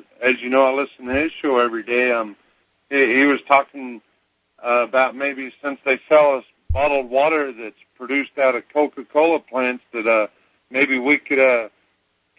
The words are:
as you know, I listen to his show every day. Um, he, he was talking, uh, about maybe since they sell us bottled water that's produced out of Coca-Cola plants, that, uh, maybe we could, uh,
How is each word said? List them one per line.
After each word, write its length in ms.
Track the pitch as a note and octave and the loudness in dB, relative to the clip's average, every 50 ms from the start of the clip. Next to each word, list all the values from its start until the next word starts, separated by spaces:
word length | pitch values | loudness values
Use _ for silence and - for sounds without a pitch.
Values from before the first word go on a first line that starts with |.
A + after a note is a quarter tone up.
| G#2 _ _ _ A#2+ | -20 _ _ _ -2
as 120 | B2 C3 A#2 | -2 -2 -2
you 80 | A2+ B2 | -4 0
know, 160 | C3 C3 C3+ | 2 4 4
I 80 | C3 C3 | 4 2
listen 320 | C#3 C#3+ - - - B2+ | -2 -4 -6 -10 -14 -10
to 160 | B2 B2+ C3+ | -6 -4 -4
his 120 | D3+ D#3+ - - - | -4 -4 -6 -6 -4
show 160 | D3+ C3 B2 | 0 2 2
every 240 | A#2+ A#2+ A2+ A2+ G#2 | 2 0 -2 -6 -6
day. 300 | A#2 A#2+ B2 B2 B2+ A#2+ | -4 -2 0 0 0 0
Um, 220 | A#2 A2+ G#2+ G2+ - _ _ _ _ _ _ _ _ _ _ | -2 -4 -6 -10 -18 _ _ _ _ _ _ _ _ _ _
he, 80 | C#3+ | 0
he 280 | C#3 C3+ A#2 A2+ C3 C#3 | 0 2 2 4 4 4
was 160 | C#3+ C#3 B2 - | 2 2 0 2
talking, 540 | - C#3+ C#3 C#3 - - C#3+ C3 B2+ A#2+ A2 - _ _ _ _ _ _ _ _ _ _ _ - | 2 2 2 2 0 -8 -14 -14 -14 -14 -16 -20 _ _ _ _ _ _ _ _ _ _ _ -4
uh, 220 | A#2+ A#2+ A#2+ A#2+ A2+ | 0 0 0 0 0
about 260 | A#2 C3 C3 B2+ A2+ | 0 0 0 0 -2
maybe 380 | B2+ C#3 C#3+ C#3 C3 C3+ B2+ - _ - | -6 -8 -8 -6 -8 -12 -14 -14 _ -10
since 160 | C#3+ C#3 B2+ _ | -10 -10 -6 _
they 160 | C#3 C3 B2+ - - | -4 -4 -4 0 2
sell 280 | D#3 D3+ D3+ D3 C#3 C3 | 4 6 6 4 2 0
us 60 | A2 _ _ _ _ - | -4 _ _ _ _ -6
bottled 400 | - C3 C#3+ D3+ C#3+ C#3 C3 A#2+ | -2 -2 0 0 0 -2 -2 -2
water 420 | B2 C3+ C#3+ D#3 D#3+ D#3 D3 C3+ B2 | 0 0 2 2 2 0 -2 -4 -8
that's 240 | A2 A#2 G#2+ - _ _ _ _ _ | -12 -14 -16 -16 _ _ _ _ _
produced 400 | C3 A#2+ C3+ C#3+ C3+ - - D3 | -10 -6 -4 -4 -4 -6 -4 0
out 160 | C#3 C3 B2 | 0 0 0
of 80 | A#2 - _ - | 0 -6 _ -2
Coca-Cola 680 | D3 D3+ C#3 - - B2 - - D3 D#3 E3 E3 D3 | -2 -2 -2 -4 -10 -16 -4 0 2 2 2 2 0
plants, 440 | - _ A#2 B2+ B2+ B2+ B2 B2 - _ - | -4 _ -6 -4 -2 -2 -4 -6 -12 _ -10
that, 140 | A#2 G#2+ | -4 -2
uh, 220 | A2+ A2+ A2 G#2 G2+ - _ _ _ _ _ _ _ | 0 0 0 0 -2 -6 _ _ _ _ _ _ _
maybe 280 | B2 C3 C#3+ C#3 C3+ B2+ | -2 -2 0 0 0 -2
we 200 | A#2+ C3+ D3 C#3+ | 0 0 0 0
could, 200 | - - C#3+ C3+ | 0 -2 0 2
uh, 300 | C3 C3 B2 A#2 A2+ G#2 - _ _ _ _ _ _ _ _ _ _ _ _ | 4 4 2 2 -2 -6 -12 _ _ _ _ _ _ _ _ _ _ _ _